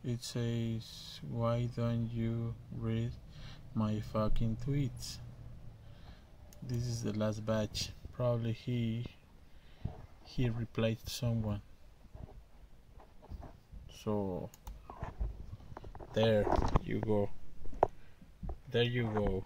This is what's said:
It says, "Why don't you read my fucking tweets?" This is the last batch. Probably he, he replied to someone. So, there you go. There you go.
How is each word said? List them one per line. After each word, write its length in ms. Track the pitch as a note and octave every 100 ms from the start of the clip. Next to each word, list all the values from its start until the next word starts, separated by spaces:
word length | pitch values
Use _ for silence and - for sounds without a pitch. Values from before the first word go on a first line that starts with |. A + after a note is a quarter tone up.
It 200 | B2+ A#2+
says, 960 | - B2 A#2 A#2 A2+ A2+ - - - - D3
"Why 380 | A#2 A#2 A#2+ A#2+ A#2+
don't 340 | A#2 A#2 A2+
you 460 | A#2 A2+ A#2 A#2 A#2 - A#2+
read 320 | A2+ A2+ A#2 - - - - - - A2+
my 240 | G#2+ G#2+
fucking 580 | - A2 G#2+ A2+ A2+ A2 C#3+
tweets?" 520 | C#3+ C3 - - - - - - - - - - - - - - - - -
This 240 | B2+ A#2+ B2
is 160 | A#2
the 80 | A2+
last 340 | G#2 G#2+ A2 G#2+
batch. 460 | A2 G#2+ - - - -
Probably 400 | - B2 A#2 A2+
he, 520 | A2+ - A#2+ A#2 A#2 A#2+ - - - - - - - - - - -
he 260 | - - B2
replied 500 | A2+ A2+ - A2+ A2+ -
to 40 |
someone. 520 | - A#2+ A#2 G#2+ G#2 - - - - - - - - - - - - - - - - - - - - - - - -
So, 460 | A2 G#2+ F#2+ F2+ - - - - - - - - - - - - - - - - -
there 320 | - A2+ G#2+ G2+ - - -
you 160 | - A2
go. 300 | G#2+ G#2 G2+ - - - - - - - - - - - - - -
There 120 | A#2+
you 280 | A#2+ B2 A2+
go. 300 | G#2+ G2+ F#2+